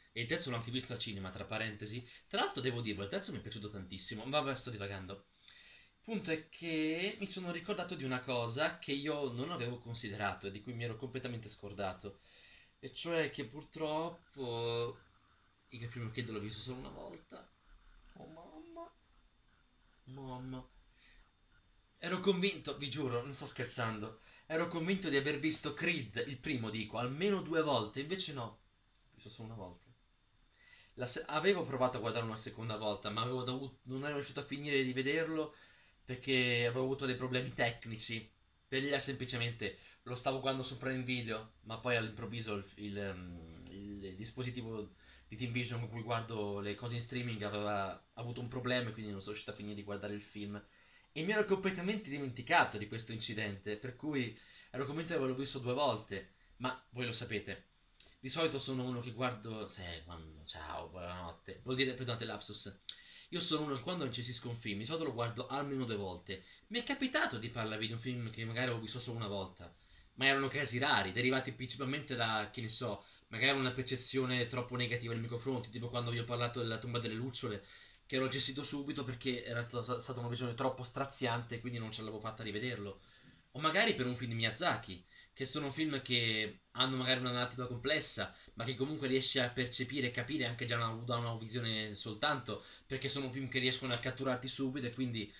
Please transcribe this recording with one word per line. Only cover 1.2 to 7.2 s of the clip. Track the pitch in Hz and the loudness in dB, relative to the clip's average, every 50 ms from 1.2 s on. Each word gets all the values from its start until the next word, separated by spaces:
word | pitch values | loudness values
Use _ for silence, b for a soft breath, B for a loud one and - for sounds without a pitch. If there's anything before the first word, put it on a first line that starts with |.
| 95 92 | -4 -6
tra | 92 - 98 | -6 -6 -6
parentesi. | - 110 110 110 110 104 104 107 104 107 123 120 B B B B B | -4 -2 -2 -2 -2 -4 -6 -6 -6 -6 -6 -8 B B B B B
Tra | - 208 | 0 2
l'altro | 277 392 - - | 2 2 2 0
devo | 117 131 123 120 | 0 2 2 2
dirlo, | 117 110 104 92 98 | 0 0 0 0 -2
il | 98 | -2
terzo | - 196 190 - | -2 -2 -2 -2
mi | 170 110 | -6 -6
è | |
piaciuto | - 110 - 110 101 104 | -6 -8 -8 -6 -8 -6
tantissimo, | 104 101 95 - - 95 - - 120 107 113 | -6 -8 -8 -8 -6 -4 -4 -2 -2 -4 -2
ma | 131 139 151 | 2 4 4
vabbè, | 143 135 131 123 | 4 4 0 -2
sto | - - | -2 -4
divagando. | 113 104 98 101 98 95 95 90 98 98 - _ _ _ - | -4 -4 -4 -4 -4 -6 -6 -8 -10 -10 -12 _ _ _ -16
Il | - - - - - - - - - _ _ | -16 -16 -16 -16 -18 -20 -20 -20 -20 _ _
punto | - - 226 202 - 170 | -8 -4 -2 -2 0 0
è | 160 156 160 - | -2 -2 -2 -6
che | - - 170 170 160 160 156 156 160 170 185 202 208 | -12 -8 -4 0 2 2 4 4 2 2 2 0 0
mi | - | -2